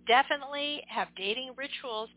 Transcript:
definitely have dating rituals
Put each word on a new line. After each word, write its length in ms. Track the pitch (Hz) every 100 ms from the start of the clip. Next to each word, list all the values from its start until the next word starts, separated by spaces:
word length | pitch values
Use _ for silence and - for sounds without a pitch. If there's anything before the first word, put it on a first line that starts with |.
| -
definitely 760 | 240 277 294 277 285 294 294 -
have 220 | 226 175 -
dating 360 | 190 226 262 247
rituals 540 | 269 - 269 220 220